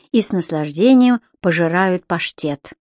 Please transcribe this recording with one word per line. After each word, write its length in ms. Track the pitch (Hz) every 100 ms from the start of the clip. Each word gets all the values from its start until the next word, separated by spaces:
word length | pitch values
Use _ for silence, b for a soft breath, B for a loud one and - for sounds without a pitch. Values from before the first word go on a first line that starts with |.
| _
и 100 | 233
с 100 | -
наслаждением 880 | 185 160 156 151 151 240 254 247 240 - _
пожирают 640 | 185 165 165 180 190 180 -
паштет 680 | 170 - - 151 143 - -